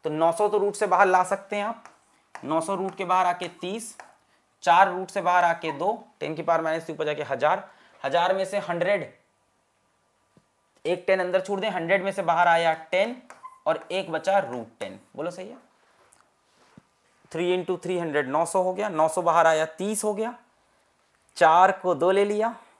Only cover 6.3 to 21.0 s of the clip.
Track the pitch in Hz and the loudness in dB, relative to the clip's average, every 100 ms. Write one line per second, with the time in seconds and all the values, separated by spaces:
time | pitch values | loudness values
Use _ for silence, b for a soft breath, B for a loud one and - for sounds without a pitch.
6.3 | 156 165 165 160 160 165 156 151 151 143 | -6 -2 -2 0 -4 -6 -6 -6 -4 -6
7.3 | 131 147 196 - b b b 139 170 180 | -2 0 0 -6 b b b -4 0 0
8.3 | 190 190 202 170 170 175 202 139 _ _ | 0 -2 -4 -4 -4 0 -2 -4 _ _
9.3 | _ _ _ _ _ _ _ _ _ _ | _ _ _ _ _ _ _ _ _ _
10.3 | _ _ _ _ _ 156 175 180 190 180 | _ _ _ _ _ -4 -4 0 0 2
11.3 | 185 185 196 214 185 165 196 190 196 170 | -2 -2 -4 -4 -4 0 0 0 -4 0
12.3 | 165 175 170 165 160 - 180 220 247 _ | 2 4 4 2 -2 -2 -2 0 -4 _
13.3 | - - - - 165 - 185 160 160 185 | -20 -20 -6 -4 -4 -4 -6 -4 -4 0
14.3 | 196 127 123 110 _ 98 98 _ - 165 | 0 0 -10 -12 _ -14 -14 _ -10 -10
15.3 | 175 196 254 _ _ b b b b _ | -10 -16 -18 _ _ b b b b _
16.3 | _ _ b b b _ _ _ _ _ | _ _ b b b _ _ _ _ _
17.3 | 160 175 185 175 185 180 180 170 147 131 | -4 0 0 -2 -6 -4 -4 -2 -2 0
18.3 | 147 165 190 185 185 208 160 160 170 170 | -2 0 0 -2 -2 -4 0 0 2 2
19.3 | 165 160 160 160 - 196 214 214 202 220 | 4 4 2 -2 -4 -6 -2 -4 -4 -6
20.3 | 247 _ _ _ _ _ _ | -8 _ _ _ _ _ _